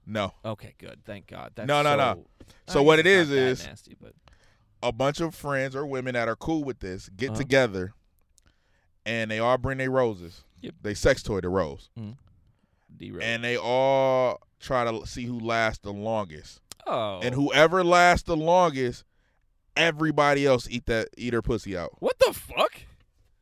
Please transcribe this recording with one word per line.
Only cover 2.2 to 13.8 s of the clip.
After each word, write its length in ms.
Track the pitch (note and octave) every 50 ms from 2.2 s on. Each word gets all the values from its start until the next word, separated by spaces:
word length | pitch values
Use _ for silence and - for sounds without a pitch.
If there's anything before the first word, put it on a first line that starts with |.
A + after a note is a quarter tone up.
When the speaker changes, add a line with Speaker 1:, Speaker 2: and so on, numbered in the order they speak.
| - _ _ - - - _ _ _
Speaker 2:
so, 60 | - -
Speaker 1:
So 60 | D3
Speaker 2:
I 20 | C#3
Speaker 1:
what 140 | D3+ D#3+
Speaker 2:
guess 80 | D#3 D#3+
Speaker 1:
it 20 |
Speaker 2:
it's 140 | F3+ G3 F#3
Speaker 1:
is, 100 | E3+ C#3+
Speaker 2:
not 60 | C#3
that 140 | C3+ B2+ B2+
Speaker 1:
is 160 | B2+ - -
Speaker 2:
nasty, 300 | C#3 - - - - - -
but 120 | - A2 - _ _ _ - _ _ _ _ _ _ _ _ _ -
Speaker 1:
a 80 | A#2+ A#2
bunch 280 | A2+ C3 C#3 D3 -
of 140 | E3+ D#3+ -
friends 400 | - - D3 C#3 C3 C3 C3+ C3
or 100 | C3+ D3+
women 280 | C#3+ C3+ B2+ B2 B2+ B2
that 140 | A#2+ A#2 A2+
are 80 | A2+
cool 260 | - - - E3 D#3+ D3
with 160 | C3+ A#2+ -
this 300 | - F#2+ F2+ G2+ - - G2
get 140 | F#2+ A#2+ C#3
Speaker 2:
Uh-huh. 80 | G#2+ A2
Speaker 1:
together, 560 | C#3+ B2+ C3 C3+ C3 A2+ F#2+ F#2+ F2+ G2 - _ _ _ _ _ _ _ _ _ _ _ _ _ _ _ _ _ _ _ _ _ -
and 260 | G#2+ A2+ A2+ A2+ A2
they 100 | A2 A2
all 180 | A2+ A#2+ B2+ C3
bring 200 | B2 C3+ C3+ C3
their 120 | C3 C3
roses. 540 | B2+ C3 B2 A#2 G#2+ F2+ F2 E2 E2+ - - _ _ _
Speaker 2:
Yep. 140 | - - - _ -
Speaker 1:
They 120 | G#2 G#2
sex 280 | - - E3 C3 - -
toy 180 | - A2 F#2+
the 80 | F2 F2+
rose. 420 | F2+ F#2+ F2 D2+ C#2 - - _ _ A#2
Speaker 2:
Mm-hmm. 140 | A2 G#2 A#2 - _ - _ _ _ _ _ _ _ _ _ _ _ _ -
D-rose. 260 | - - G2+ G#2 - G#2+
Speaker 1:
And 180 | A2+ A#2 A#2 A#2+
they 140 | A#2+ A#2+ A2+
all 840 | - A#2 B2 C3